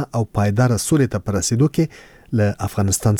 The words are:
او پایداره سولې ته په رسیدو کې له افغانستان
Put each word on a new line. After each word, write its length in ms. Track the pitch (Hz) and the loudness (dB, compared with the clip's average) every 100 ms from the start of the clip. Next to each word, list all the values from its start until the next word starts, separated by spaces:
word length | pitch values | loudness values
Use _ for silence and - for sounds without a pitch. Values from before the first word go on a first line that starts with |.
| 139 117 | 0 -4
او 20 | 110 - | -2 0
پایداره 380 | 104 101 127 113 | 0 2 2 0
سولې 240 | - 160 127 | 0 0 2
ته 100 | 107 | -2
په 120 | - 101 | -4 -4
رسیدو 320 | - 117 151 - | -2 0 0 0
کې 600 | 165 - - - - 113 | -4 -4 -20 -20 -6 0
له 120 | 104 101 104 | 0 0 -6
افغانستان 500 | - 98 98 113 104 | -2 -2 0 0 0